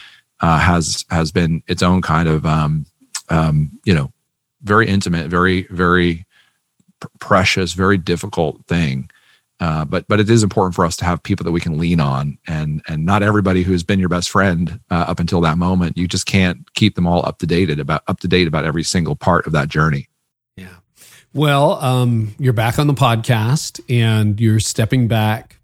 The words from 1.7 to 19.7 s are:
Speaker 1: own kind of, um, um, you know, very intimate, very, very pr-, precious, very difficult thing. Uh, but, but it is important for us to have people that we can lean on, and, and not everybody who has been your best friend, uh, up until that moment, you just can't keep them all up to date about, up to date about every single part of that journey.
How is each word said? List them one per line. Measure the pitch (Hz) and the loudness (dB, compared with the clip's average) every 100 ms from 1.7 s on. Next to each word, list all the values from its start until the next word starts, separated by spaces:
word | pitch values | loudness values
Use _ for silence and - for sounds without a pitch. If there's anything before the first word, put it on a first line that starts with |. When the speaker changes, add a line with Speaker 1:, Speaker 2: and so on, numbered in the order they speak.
| 87 | -2
Speaker 1:
own | 90 92 | 0 2
kind | 87 80 82 | 0 0 2
of, | 78 78 | 0 0
um, | 78 78 78 71 _ _ - - | 0 0 -2 -6 _ _ -16 -4
um, | 82 80 76 76 214 | 0 2 0 -2 -4
you | - | -2
know, | 82 67 - _ _ _ _ | 0 -2 -8 _ _ _ _
very | 101 104 107 | 0 2 4
intimate, | 98 95 85 78 | 0 0 -2 -2
very, | 87 92 92 90 | 0 2 0 -4
very | 87 90 90 87 85 92 _ _ _ _ _ _ _ | -2 2 2 2 0 -8 _ _ _ _ _ _ _
pr-, | - - | -20 -18
precious, | - 95 92 - 90 | 0 2 2 0 -2
very | 87 95 101 | 0 2 2
difficult | 82 85 - - 78 - - | 0 -4 -4 -4 -4 -4 -4
thing. | 85 78 65 65 _ _ _ _ _ | -2 -2 -4 -8 _ _ _ _ _
Uh, | 85 78 | -4 -2
but, | 76 90 - | -2 -4 0
but | 104 | 2
it | 104 | 4
is | 117 | 4
important | 107 110 92 | 4 2 0
for | 87 | 0
us | 85 - | 0 0
to | |
have | 90 87 | -4 -4
people | - 98 | -2 -4
that | 87 | -2
we | 85 | -4
can | 85 78 | -2 -2
lean | 85 87 | 0 0
on, | 71 67 71 67 - | 0 -2 -4 -8 -8
and, | 80 78 76 - | -6 -6 -6 -8
and | 78 | -6
not | 82 104 | -2 0
everybody | 101 104 98 92 | 0 0 0 0
who | 90 | 0
has | 90 | 0
been | 85 98 | 0 0
your | 92 | 0
best | 90 87 | -2 -2
friend, | 104 98 85 85 82 - | 0 2 0 -2 -6 -6
uh, | 87 85 | -4 -2
up | 90 | -2
until | 87 92 | -2 0
that | 82 82 | 0 0
moment, | 87 92 85 85 | 0 0 0 -2
you | 85 | -4
just | 92 - | -4 -2
can't | 101 92 - - | 2 2 -2 -10
keep | - 104 - | -2 0 2
them | 87 | 0
all | 87 67 | 0 -2
up | 73 | -4
to | 82 | -2
date | 85 92 73 | 0 0 -2
about, | 71 78 - | -4 -4 -4
up | 95 | -6
to | 90 | 0
date | 90 87 | 2 2
about | 78 | 0
every | 76 78 | -2 -4
single | 80 92 78 | -2 -2 -2
part | 76 - 85 - | -2 0 0 2
of | |
that | 80 | -2
journey. | 80 | -2